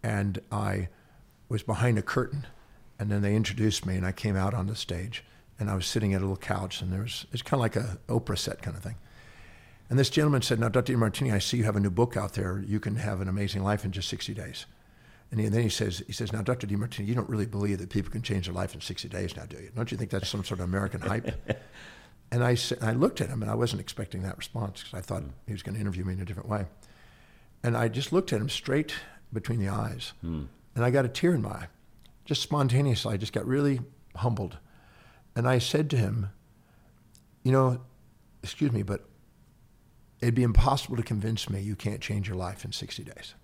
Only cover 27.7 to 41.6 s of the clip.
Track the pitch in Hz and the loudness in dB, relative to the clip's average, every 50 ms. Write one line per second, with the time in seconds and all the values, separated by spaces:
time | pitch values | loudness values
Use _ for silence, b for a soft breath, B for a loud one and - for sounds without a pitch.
27.7 | 117 117 117 113 110 127 139 - 160 185 185 - - 107 107 139 - - - - | 2 4 2 2 2 0 -2 2 2 2 2 2 0 0 0 -2 -4 -4 -2 0
28.7 | - 147 151 151 - - B B B B B - - 110 - - 120 117 98 98 | 0 0 0 0 -4 -10 B B B B B -8 -8 -6 -4 -2 0 0 0 0
29.7 | 98 107 107 104 - - - - - - - 85 82 78 69 64 - - - - | 0 -2 -2 -4 -4 -8 -10 -12 -12 -8 -6 -4 -4 -4 -6 -8 -12 -18 -20 -8
30.7 | - 120 117 123 123 139 135 120 - - - 170 180 139 107 98 92 90 87 85 | -2 2 2 4 6 4 4 4 0 2 4 4 4 4 2 -2 -4 -8 -10 -12
31.7 | - - - - - - - - - - - - 151 - - - 147 147 143 131 | -16 -20 -20 -20 -20 -20 -20 -20 -20 -20 -4 -2 -2 -2 0 0 2 4 4 6
32.7 | 117 135 143 139 120 101 - 107 110 92 110 104 - 110 101 - 131 139 143 143 | 6 6 6 4 4 2 2 0 -2 -2 -2 -2 -2 -2 0 2 2 4 4 4
33.7 | 139 123 123 - - - - - - - 98 120 113 101 98 87 - - B B | 2 2 -2 -8 -14 -20 -20 -16 -6 -2 0 0 2 0 -2 -4 -6 -10 B B
34.7 | B B B B B B B B B B B B - 120 117 127 127 123 120 - | B B B B B B B B B B B B -2 0 2 4 4 4 2 2
35.7 | - 151 156 143 147 123 107 98 107 117 98 98 - - - _ b b b b | 2 2 2 4 4 2 2 2 2 0 -2 -4 -6 -12 -20 _ b b b b
36.7 | b b b b b b _ - - - _ _ _ _ _ 131 131 135 131 131 | b b b b b b _ -20 -20 -20 _ _ _ _ _ 4 6 6 6 6
37.7 | 123 123 - - - - - - - - _ - - - - - - - 151 143 | 4 0 -4 -14 -20 -20 -20 -20 -20 -20 _ -20 -20 -14 -12 -12 -4 0 0 2
38.7 | 117 104 101 95 101 - - - - - - - _ _ - _ - _ - - | 2 0 0 0 -2 -4 -6 -12 -20 -20 -20 -20 _ _ -20 _ -20 _ -20 -20
39.7 | - _ _ - _ - - - _ _ - 120 117 127 123 120 107 - 113 135 | -20 _ _ -20 _ -20 -20 -20 _ _ 2 2 4 6 4 8 10 10 10 10
40.7 | 135 139 - - 127 117 113 - 113 104 101 110 110 104 - - 98 95 | 6 4 0 -2 -2 -2 0 0 0 0 0 0 -2 -2 -2 -2 -4 -2